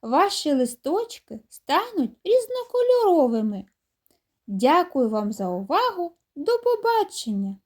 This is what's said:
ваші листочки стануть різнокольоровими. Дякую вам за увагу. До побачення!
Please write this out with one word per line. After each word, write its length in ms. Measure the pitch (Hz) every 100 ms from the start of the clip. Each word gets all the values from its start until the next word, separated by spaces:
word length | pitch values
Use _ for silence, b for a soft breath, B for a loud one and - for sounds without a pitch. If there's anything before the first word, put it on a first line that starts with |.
ваші 500 | 226 262 392 - 302
листочки 880 | 269 247 247 262 359 453 - _ 220 _
стануть 680 | - - 302 480 427 247 -
різнокольоровими. 1400 | 359 494 453 508 466 494 494 494 427 349 254 226 214 202 196 _ _ _ _ _ _ _ -
Дякую 640 | 196 240 330 359 277 233
вам 240 | 214 208
за 160 | 214 185
увагу. 680 | 180 190 339 494 381 339 _ _ -
До 160 | 302 466
побачення! 1000 | 480 466 453 453 415 - - 202 196 196